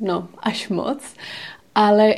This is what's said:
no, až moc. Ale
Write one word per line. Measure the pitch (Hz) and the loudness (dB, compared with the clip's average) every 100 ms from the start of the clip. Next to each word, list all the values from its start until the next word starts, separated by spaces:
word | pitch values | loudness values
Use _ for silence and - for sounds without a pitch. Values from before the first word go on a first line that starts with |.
no, | 196 180 175 - | -4 -4 -6 -8
až | 220 - - | -6 -6 -4
moc. | 175 - 277 - - - - - - _ - | -4 -4 -6 -10 -18 -18 -16 -18 -20 _ 2
Ale | 208 208 214 | 4 6 4